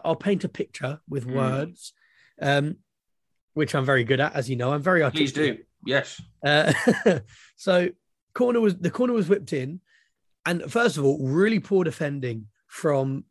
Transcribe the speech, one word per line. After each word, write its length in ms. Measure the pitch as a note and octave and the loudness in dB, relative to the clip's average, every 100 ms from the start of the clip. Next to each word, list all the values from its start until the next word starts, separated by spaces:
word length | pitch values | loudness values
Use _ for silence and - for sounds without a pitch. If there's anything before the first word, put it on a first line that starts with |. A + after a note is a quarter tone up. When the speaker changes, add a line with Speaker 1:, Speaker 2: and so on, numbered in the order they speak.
| - | -2
Speaker 1:
I'll 100 | D#3+ | -2
paint 280 | G3 G3 - | 0 -2 -2
a 40 | |
picture 500 | - - - C3 D3+ - | -6 -10 -6 -8 -8 -8
with 180 | C#3+ B2 | -8 -4
Speaker 2:
Mm. 80 | C3 | 0
Speaker 1:
words, 580 | C3 C3+ D#3+ F3+ - - _ _ _ - | 0 0 -4 -8 -20 -20 _ _ _ -6
um, 360 | C#3 C#3+ D3 - _ _ _ _ _ _ _ | 0 2 0 -4 _ _ _ _ _ _ _
which 220 | D3+ D3+ D3 | -2 0 0
I'm 100 | C3 | 2
very 180 | C3+ A2+ | 2 2
good 140 | C3 | 2
at, 140 | D3 D3 | 0 -2
as 140 | B2 | -4
you 60 | B2 | -2
know. 160 | B2 | -2
I'm 100 | D3 | -2
very 200 | D3 F3+ C#3+ | 2 2 2
Speaker 2:
Please 220 | C#3+ C#3+ | 0 -2
do. 80 | C#3 | 0
Speaker 1:
articulate. 240 | D3+ A2 - _ - | -2 -2 -10 _ -2
Speaker 2:
Yes. 360 | C3+ - - - _ C#3 | -2 -2 -10 -20 _ 0
Speaker 1:
Uh, 260 | D3 D#3+ - - G3 A3+ | 2 2 2 2 2 2
<laughs> 500 | D#3+ - - - _ | 2 -2 -18 -20 _
so 320 | - F3+ F3 - _ _ _ | 2 2 2 -4 _ _ _
corner 260 | - B3 A#3 | -2 2 4
was, 160 | A3 F#3 | 2 2
the 120 | F3 | -2
corner 200 | - B3 | 0 0
was 140 | A#3 E3 | 0 2
whipped 240 | G3+ C#3 | 0 -2
in, 280 | D3+ C3 F3 _ _ _ _ _ _ E3 | -6 -6 -10 _ _ _ _ _ _ -4
and 260 | F3 D3+ | -4 -2
first 260 | A3+ A#3 C#3+ | 0 2 2
of 60 | |
all, 160 | C#3 D3 C3+ | 2 2 0
really 320 | D3+ G#3 A3 | 2 4 2
poor 240 | - G3 | 0 0
defending 640 | E3+ - D3 C#3+ B2 A2+ G#2+ _ _ | 0 -2 -4 -4 -6 -8 -12 _ _
from, 580 | - D#3+ C#3 C3+ C3+ - | -4 0 0 0 -4 -8